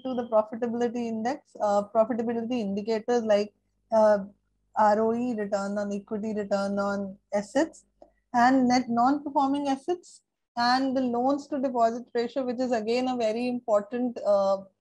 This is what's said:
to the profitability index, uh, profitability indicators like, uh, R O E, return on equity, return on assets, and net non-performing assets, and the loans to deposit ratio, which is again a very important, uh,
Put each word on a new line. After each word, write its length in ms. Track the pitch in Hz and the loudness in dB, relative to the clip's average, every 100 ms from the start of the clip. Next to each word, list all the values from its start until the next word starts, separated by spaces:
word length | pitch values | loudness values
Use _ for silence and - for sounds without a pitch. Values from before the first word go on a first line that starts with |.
| 262 | -6
to 100 | 247 | -6
the 140 | 240 | 0
profitability 760 | 214 214 226 240 233 240 240 233 | 2 2 -2 -4 0 -2 -2 -6
index, 480 | 220 226 294 - - | -4 -4 -6 -8 -4
uh, 240 | 208 202 202 226 | 0 0 2 2
profitability 640 | 220 233 233 233 226 247 | 2 0 -2 -4 -4 -4
indicators 640 | 196 196 208 220 220 240 | -4 -4 -2 -4 0 0
like, 300 | 220 208 208 _ _ _ _ | 2 2 0 _ _ _ _
uh, 260 | 220 214 208 196 - _ _ _ - | 4 6 4 0 -14 _ _ _ 2
R 240 | 214 208 | 4 4
O 140 | 226 233 | 2 0
E, 200 | 247 214 | -2 -4
return 420 | 202 202 196 208 | -4 -4 -4 -4
on 160 | 202 | -4
equity, 400 | 202 - 220 220 | -6 -6 -6 -4
return 460 | 214 202 202 196 202 | -4 -2 -2 -2 -2
on 380 | 202 202 196 196 _ 202 | -2 -4 -6 -12 _ -6
assets, 500 | 208 269 320 - _ _ - _ _ | -2 0 0 -4 _ _ -20 _ _
and 360 | 247 240 269 247 | 2 4 4 4
net 200 | 247 247 | 2 0
non-performing 800 | 233 247 294 294 285 269 285 285 | 0 2 2 -2 0 0 0 -2
assets, 540 | 269 - 359 - - _ _ _ - | -4 -4 -6 -8 -20 _ _ _ -2
and 400 | 240 254 269 262 | 2 2 2 0
the 40 | |
loans 460 | 254 233 254 285 - | 0 0 0 0 -2
to 100 | 285 | -4
deposit 460 | 262 240 226 240 233 240 | -2 2 2 0 -6 -4
ratio, 300 | 233 277 247 | -4 -2 -4
which 160 | 240 | -2
is 120 | 254 | 0
again 360 | 233 214 240 254 | 0 0 0 0
a 80 | 247 | -2
very 320 | 220 226 247 | -2 -2 -2
important, 680 | 247 - 208 208 240 247 233 202 | -4 0 0 0 -4 -4 -2 2
uh, 340 | 202 196 196 196 _ | 2 4 0 -4 _